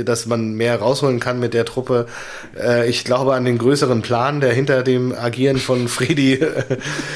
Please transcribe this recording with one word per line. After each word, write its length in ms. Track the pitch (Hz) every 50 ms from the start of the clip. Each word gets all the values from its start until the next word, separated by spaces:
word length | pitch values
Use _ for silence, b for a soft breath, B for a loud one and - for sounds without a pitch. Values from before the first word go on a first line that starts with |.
| 117
dass 220 | 123 117 117 -
man 280 | 117 117 113 113 110 110
mehr 260 | 110 117 120 120 101
rausholen 400 | 101 123 139 147 147 135 123 120
kann 180 | - 123 123 123
mit 160 | 120 113 117
der 100 | 117 117
Truppe. 420 | - - 131 123 - 127 120 120 B B B B B B B B B - -
Äh, 320 | - 120 120 120 117 123
ich 140 | 120 - -
glaube 300 | 120 123 131 135 135 131
an 100 | 127 123
den 120 | 123 120
größeren 460 | 113 117 131 143 143 147 127 123 113
Plan, 380 | 104 - 120 120 123 143 147 147
der 120 | 139 123
hinter 300 | 113 127 143 143 135 127
dem 300 | 123 131 127 123 123 127 -
Agieren 440 | - 120 120 113 123 131 139 139 131
von 300 | - - 127 123 123 117
Fredi, 460 | - - 127 120 156 143 135 131 135
<laughs> 60 | 131
äh, 360 | 156 - - - 127 - 131 120 B 151 B B B B B